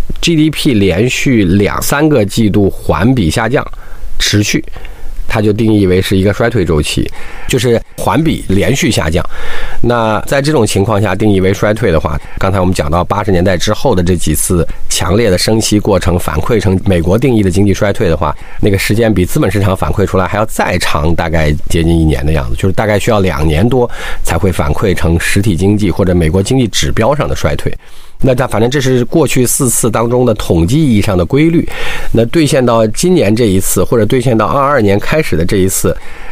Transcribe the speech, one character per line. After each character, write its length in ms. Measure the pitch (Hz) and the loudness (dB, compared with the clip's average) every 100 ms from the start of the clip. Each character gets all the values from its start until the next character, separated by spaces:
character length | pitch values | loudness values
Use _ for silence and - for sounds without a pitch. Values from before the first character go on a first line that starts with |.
| - - | 0 0
G 160 | - 160 | 0 0
D 120 | 156 | 0
P 240 | - 156 110 | 0 0 2
连 340 | 98 85 123 | 2 0 -2
续 340 | - 147 120 | -2 0 2
两 380 | 90 98 98 67 | 2 2 0 -2
三 260 | - 143 156 | -2 0 2
个 160 | 143 | 2
季 260 | 101 - 107 | 0 0 0
度 200 | 104 98 | 2 0
环 440 | - - 78 107 | -2 -2 0 2
比 160 | 131 82 | 2 0
下 200 | 117 113 | 0 -2
降 160 | 139 - - - - - - | -2 -4 -8 -8 -6 -2 0
持 240 | - 101 | 2 0
续， 200 | 104 - - - - - - - - | 0 -2 -4 -8 -10 -8 -6 -2 -2
它 120 | 113 | 0
就 120 | 107 | 0
定 180 | 104 110 | 0 2
义 140 | 107 95 | 2 2
为 160 | 90 | 2
是 160 | - 98 | 0 0
一 60 | |
个 100 | 98 | 0
衰 160 | - 117 | 0 -2
退 160 | 113 85 | 0 0
周 160 | 78 | 0
期， 280 | 78 - - - - - - | -2 -4 -4 -6 -6 -6 -2
就 100 | 135 | -2
是 220 | 123 113 - - | 0 -2 -4 -6
环 240 | - 107 | -2 0
比 200 | 165 107 - | 0 -2 -2
连 260 | 95 82 135 | 0 0 0
续 140 | 143 | 0
下 200 | 104 80 | -2 -2
降。 140 | 82 76 - - - - - | -2 -2 0 2 4 4 4
那 380 | 117 120 110 107 - | 4 2 0 -2 -2
在 140 | 143 | -2
这 100 | 139 | 0
种 140 | 151 107 | 2 2
情 180 | 101 | 0
况 160 | 98 104 | 0 0
下 140 | 101 101 | 0 0
定 160 | 107 | 2
义 80 | 98 | 2
为 140 | 92 | 2
衰 200 | 98 107 | 0 0
退 180 | 107 120 | 0 0
的 80 | 78 | 0
话， 200 | 92 71 - - | 0 -4 -6 -4
刚 120 | 95 | -2
才 80 | 98 | 0
我 60 | 90 | 0
们 80 | |
讲 160 | 92 73 | 0 0
到 140 | 87 | 0
八 200 | 87 98 | 0 -2
十 80 | 104 | 0
年 100 | 87 | 0
代 140 | 92 87 | 2 0
之 160 | - | -2
后 220 | 107 139 | 0 0
的 100 | 98 | 0
这 120 | 87 90 | 0 0
几 180 | - | 0
次 340 | 73 - 90 78 - - | -2 0 0 0 -2 -2
强 260 | - - 101 | -2 0 0
烈 140 | 113 | 2
的 80 | 90 | 2
升 240 | - 110 | 0 0
息 180 | - 104 | 0 0
过 200 | 107 92 | 2 0
程 180 | 92 87 | 0 -2
反 160 | - 76 | -2 -2
馈 200 | - 113 | 0 0
成 180 | 90 95 - | 0 0 0
美 140 | 90 | 0
国 160 | 85 98 | 2 0
定 180 | 139 | 2
义 100 | 113 | 2
的 80 | 95 | 2
经 140 | 92 101 | 2 2
济 80 | |
衰 200 | 92 104 | 2 0
退 160 | 101 101 | 0 0
的 80 | 80 | 0
话， 180 | 76 - - - | -2 -4 -8 -2
那 120 | - | 0
个 60 | 95 | 0
时 180 | - 107 | 0 0
间 180 | 113 | 2
比 100 | 98 | 2
资 160 | 87 - | 0 0
本 100 | 117 | 0
市 120 | 104 | 0
场 160 | 95 95 | 0 -2
反 140 | - | -2
馈 140 | - 92 | -2 0
出 120 | 95 | 0
来 100 | 90 | -2
还 100 | 101 | -2
要 80 | 110 | -2
再 300 | - - 90 | -2 -2 -2
长， 360 | - - 78 85 | 0 0 0 0
大 140 | 85 | 0
概 220 | 80 76 73 - | 0 0 0 2
接 140 | 85 | 2
近 40 | 82 | 2
一 160 | 82 | 2
年 220 | 80 69 - | 2 0 0
的 80 | |
样 160 | 80 67 | 0 -2
子， 60 | - | -2
就 120 | 123 | 0
是 60 | |
大 140 | - 107 | 0 0
概 100 | 104 | 0
需 140 | - | 2
要 80 | 107 | 0
两 280 | 92 71 80 | 0 0 0
年 200 | 76 113 | 2 2
多 220 | 131 120 - - - | 2 0 -2 -4 0
才 140 | - 82 | 0 0
会 140 | 95 | 0
反 220 | - 139 | 0 -2
馈 200 | - 104 | 0 0
成 240 | 85 80 82 | 0 0 0
实 220 | - 101 | 0 0
体 140 | 107 82 | 0 2
经 220 | 98 104 | 2 2
济 140 | 104 | 0
或 120 | - | 0
者 120 | 92 87 | 0 2
美 140 | 80 | 2
国 120 | 92 | 0
经 160 | 101 131 | 0 0
济 100 | 113 | 0
指 240 | - 73 | -2 0
标 240 | - 110 147 | 0 0 0
上 140 | - | -2
的 60 | - | -2
衰 200 | 85 73 | -2 -2
退。 160 | 95 - - - - - | -2 -4 -10 -16 -10 -2
那 140 | 135 127 | 0 2
它 100 | 127 | 0
反 160 | 104 | 0
正 80 | 117 | 0
这 120 | 143 | 0
是 240 | 131 127 120 | 0 0 0
过 200 | 165 131 | 0 0
去 200 | 131 120 | 0 0
四 240 | - 131 | 0 -2
次 200 | - 123 | 0 -2
当 200 | 113 117 | 0 0
中 160 | 123 127 | 0 0
的 80 | |
统 340 | 104 - 90 85 | 0 0 0 2
计 100 | 143 | 2
意 200 | 151 104 | 2 2
义 40 | |
上 160 | 92 90 | 2 0
的 80 | 82 | 0
规 240 | 135 165 | 2 2
律。 180 | 165 - - - - - | 2 0 -2 0 0 2
那 140 | 113 117 | 2 2
兑 200 | 170 143 | 2 2
现 200 | 143 123 | 2 2
到 200 | 113 110 | 2 0
今 280 | 104 175 180 | 0 0 2
年 180 | 101 | 2
这 120 | 113 117 | 2 2
一 140 | 95 | 2
次， 220 | - 98 | 0 0
或 140 | 87 120 | 0 0
者 80 | 104 | 2
兑 140 | 131 | 0
现 180 | 123 113 | 0 0
到 80 | 104 | 0
二 160 | 139 | 0
二 200 | 135 143 | 0 2
年 180 | 101 101 | 2 2
开 220 | - 156 | 0 0
始 160 | 156 76 | 0 0
的 80 | 87 | 0
这 120 | 104 | 0
一 120 | 95 | 0
次， 260 | - 92 92 - - - | 0 -2 -2 -6 -8 -6